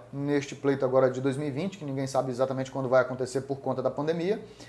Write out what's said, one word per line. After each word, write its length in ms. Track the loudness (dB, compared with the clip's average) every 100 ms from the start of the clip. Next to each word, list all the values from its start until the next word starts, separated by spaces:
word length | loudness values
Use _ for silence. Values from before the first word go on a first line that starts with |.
| -8
neste 400 | -6 0 0 0
pleito 320 | -2 0 2 4
agora 240 | 4 4
de 100 | 2
dois 160 | 0 0
mil 120 | -2
e 20 |
vinte, 300 | -4 -4 -6
que 40 |
ninguém 220 | -6 -4 -2
sabe 240 | 0 0
exatamente 400 | 0 0 0 -4
quando 180 | -4 4
vai 140 | 4
acontecer 400 | 4 0 -2 -2
por 140 | -4 -4
conta 260 | -2 -2
da 80 | -2
pandemia. 500 | 0 0 0 0 -2 -4 -16